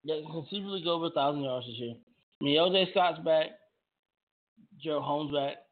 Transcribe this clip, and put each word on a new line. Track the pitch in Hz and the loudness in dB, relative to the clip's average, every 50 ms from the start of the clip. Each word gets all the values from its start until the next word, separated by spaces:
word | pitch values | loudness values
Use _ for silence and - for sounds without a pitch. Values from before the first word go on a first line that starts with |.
| - | -4
they | 143 156 151 | -4 -6 -6
can | 156 156 | -6 -8
conceivably | 156 165 147 - 196 208 196 202 196 190 | -8 -10 -8 -8 -8 -8 -6 -6 -6 -4
go | 160 175 170 | -2 -2 0
over | 165 165 | 0 -2
a | 165 | -2
thousand | 165 151 139 143 147 147 | 0 2 0 2 0 0
yards | 139 131 127 127 120 | -2 -4 -4 -4 -6
this | 120 117 113 | -8 -10 -10
year. | 120 117 117 - _ _ _ _ _ _ _ _ | -10 -10 -10 -14 _ _ _ _ _ _ _ _
I | - | 0
mean, | 143 143 156 | 4 4 4
O | 170 185 | 4 6
J | 185 190 185 180 | 4 4 2 4
Scott's | - 196 180 175 160 160 | 4 2 2 2 2 0
back, | 170 165 160 156 160 - - - _ _ _ _ _ _ _ _ _ _ _ _ _ _ _ _ _ _ _ _ - _ - 143 | 2 2 4 4 2 0 -6 -18 _ _ _ _ _ _ _ _ _ _ _ _ _ _ _ _ _ _ _ _ -20 _ -20 -10
Gerald | 135 160 151 143 131 | -4 -2 -2 -2 0
Holmes | 135 147 147 151 139 | 0 -2 -2 -2 -2
back | 143 143 139 143 147 - - _ | -2 -2 -2 -2 -4 -8 -16 _